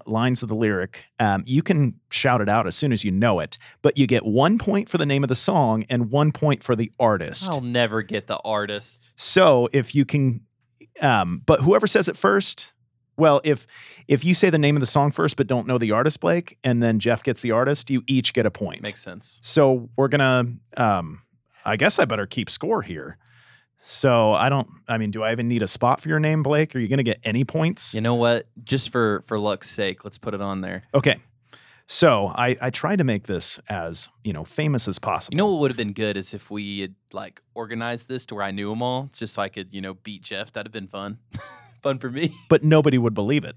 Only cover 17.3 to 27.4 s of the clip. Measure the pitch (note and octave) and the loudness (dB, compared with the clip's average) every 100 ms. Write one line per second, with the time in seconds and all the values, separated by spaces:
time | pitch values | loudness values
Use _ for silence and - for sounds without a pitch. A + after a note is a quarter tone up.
17.3 | A#2 A#2+ A2+ C3 C#3+ - B2+ A#2+ C3 - | -4 0 0 0 -2 -2 -4 0 -2 0
18.3 | B2 G#2+ - F#2+ F2 G#2 - F#2+ F2+ - | 0 0 -2 -10 -8 -10 -10 -16 -16 -18
19.3 | - - D#3 C3+ B2+ A#2 - C3+ C#3+ C3+ | -14 -2 4 4 2 -2 -2 0 2 2
20.3 | B2+ A#2+ A#2 _ - A#2 F#2+ E2 - _ | 2 -2 -8 _ -2 0 0 -4 -14 _
21.3 | _ _ _ - G#2+ E3+ - B2 G#2+ G2 | _ _ _ -6 0 0 2 0 -2 -6
22.3 | - G2 - F3+ A3 F#2+ D#2+ C#2 - _ | -6 -6 -6 -4 -4 -4 -12 -12 -18 _
23.3 | _ _ _ _ _ - - C3+ A#2+ G#2+ | _ _ _ _ _ -10 0 4 4 4
24.3 | G2 B2+ C#3 - - - A2+ G#2+ G#2+ A2 | 4 2 0 -4 -12 -6 -4 -4 -4 -4
25.3 | A#2 A#2+ A#2 A2+ - B2 C#3 D#3 D#3 D#3 | -2 -2 -2 -2 0 0 0 0 0 2
26.3 | D#3 C#3 D3+ D#3 C3 G#2+ C3+ A#2 - A2+ | 2 2 2 0 -2 -2 0 0 -2 -2
27.3 | A#2 | -2